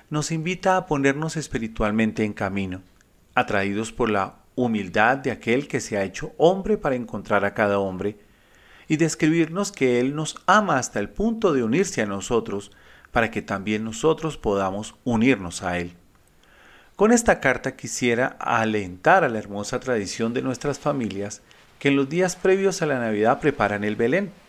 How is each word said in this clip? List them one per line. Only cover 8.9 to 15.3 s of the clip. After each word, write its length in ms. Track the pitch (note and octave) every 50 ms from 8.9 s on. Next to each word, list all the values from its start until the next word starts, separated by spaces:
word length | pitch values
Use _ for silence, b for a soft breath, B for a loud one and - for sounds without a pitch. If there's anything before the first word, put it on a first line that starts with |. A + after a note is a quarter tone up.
| D#3 C#3+
describirnos 760 | E3 D#3 - - D#3+ D#3 E3 E3 D#3 D#3 E3 G3 G3+ G3+
que 260 | - - C3+ B2+ A#2+ A#2+
Él 160 | B2+ C#3 D3
nos 280 | D#3 D3+ - - - _
ama 340 | - F#3+ G#3+ G#3 F3+ D3 B2+
hasta 220 | A#2+ - - G#2+
el 80 | G#2 -
punto 460 | - - G3+ A#3 A3 A3+ G#3+ F3+ C#3+
de 80 | B2+
unirse 400 | A#2 A2 B2+ F3+ G3 F3 - B2
a 40 | G#2+
nosotros, 640 | G#2 G2 G2 - - A#2+ A2+ A2 - G2 G2+ - - B B B B B B B B
para 180 | B A#2+ A2 A2
que 100 | - G#2
también 420 | - - G2+ G2 F#2 G#2 G#2+ G#2+
nosotros 540 | A2 A2 A2+ - - D#3+ D#3 D#3+ E3 D#3 -
podamos 580 | - - A2 G2+ G2 G2 F#2+ F#2+ G#2 A2 - - _ -
unirnos 580 | B2 A#2 A2 A#2 C3+